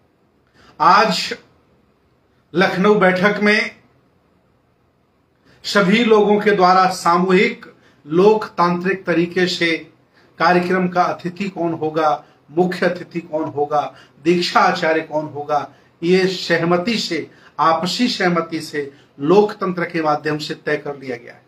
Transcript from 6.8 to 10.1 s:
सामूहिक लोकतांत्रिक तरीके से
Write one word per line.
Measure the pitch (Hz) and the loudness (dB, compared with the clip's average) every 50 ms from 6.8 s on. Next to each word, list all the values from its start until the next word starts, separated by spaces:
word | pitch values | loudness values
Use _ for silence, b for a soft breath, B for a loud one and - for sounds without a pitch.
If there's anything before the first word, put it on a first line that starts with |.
| 185 | 4
सामूहिक | 180 180 - - 175 175 185 180 185 185 185 226 240 - - - - - b b b b b b | 2 0 -2 0 2 2 2 2 4 4 4 2 2 -2 -6 -14 -20 -20 b b b b b b
लोकतांत्रिक | 143 156 170 190 214 214 214 - - - - 175 175 175 175 180 190 190 190 - | -2 0 4 4 4 4 2 0 -4 -4 -2 0 0 0 -2 -2 -4 -6 -4 -4
तरीके | 180 170 165 175 175 - 185 180 | -2 0 0 0 0 0 -2 -2
से | 175 - - 175 165 165 156 - - _ _ _ _ | -2 -2 -2 -2 -2 -2 -4 -8 -12 _ _ _ _